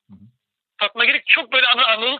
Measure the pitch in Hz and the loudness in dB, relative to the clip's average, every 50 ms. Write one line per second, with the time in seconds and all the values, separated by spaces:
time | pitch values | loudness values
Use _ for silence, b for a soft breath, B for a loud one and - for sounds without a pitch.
0 | _ - 101 95 101 117 _ _ _ _ _ _ _ _ _ - 214 202 - 233 | _ -20 -20 -20 -20 -20 _ _ _ _ _ _ _ _ _ -4 -4 -2 0 0
1 | 233 247 285 285 - - - 320 285 220 262 262 247 240 247 240 262 226 220 214 | 0 0 -2 -2 0 0 0 0 0 0 0 2 2 2 2 2 2 2 0 0
2 | 226 254 285 | -2 -4 -4